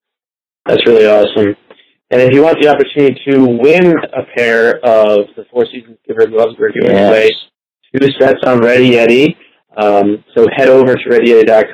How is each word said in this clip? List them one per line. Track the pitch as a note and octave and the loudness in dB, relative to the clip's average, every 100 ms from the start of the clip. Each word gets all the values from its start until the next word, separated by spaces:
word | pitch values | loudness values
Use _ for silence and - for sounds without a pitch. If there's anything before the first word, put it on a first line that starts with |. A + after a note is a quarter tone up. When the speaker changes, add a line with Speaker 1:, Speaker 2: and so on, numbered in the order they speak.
| _ _ _ _ _ _ - | _ _ _ _ _ _ -4
Speaker 1:
That's | A2 A#2 | -2 2
really | A2+ G#2+ | 2 2
awesome. | G#2 G2+ A2 G2+ - _ _ _ _ - | 2 0 -2 -4 -6 _ _ _ _ -4
And | B2+ | 0
if | B2+ | 2
you | C#3 | 2
want | D#3+ D#3 | 2 2
the | D3 | 0
opportunity | C#3 C3 D3 C#3 C3 C#3+ | 0 -2 -2 -2 -2 -2
to | C3+ B2+ | 0 0
win | A#2 C#3+ F3 F3+ D#3 - | 0 0 2 2 0 -4
a | C3 - B2 | -10 -8 -4
pair | A#2 A#2 A#2 - | -2 0 0 0
of | B2 A2 G#2+ G#2 G2+ - | 0 2 2 0 -4 -12
the | - | -10
Four | B2 A2+ | -6 -6
Seasons | B2+ A2+ A2 - | -8 -20 -18 -8
Giver | A2 A2 | -4 -2
gloves, | A2 A2+ - | -2 -4 -4
we're | A2 | -6
giving | - - | -4 -2
Speaker 2:
Yes. | G2 G2+ | 0 2
Speaker 1:
away | A2 A2 - - _ _ _ _ | 2 0 -2 -12 _ _ _ _
two | C3 C3+ - | -2 -2 0
sets | C3+ C3 B2+ | -2 -2 -2
on | B2 | 0
Ready | A#2 B2+ B2+ | 0 2 2
Yeti. | A#2+ A#2 B2 F#3 - _ _ _ G#2+ | 2 2 2 0 -4 _ _ _ -4
Um, | G#2 G2+ G2+ G#2 _ A#2+ | 0 0 0 -4 _ -2
so | A2 | 0
head | C#3 C#3 | 0 2
over | C3 B2+ | 2 2
to | A#2+ B2 | -2 -2
ready | A#2 A#2 | 0 2
yeti | A2+ A2 | 2 4
dot | G#2+ G#2 | 2 0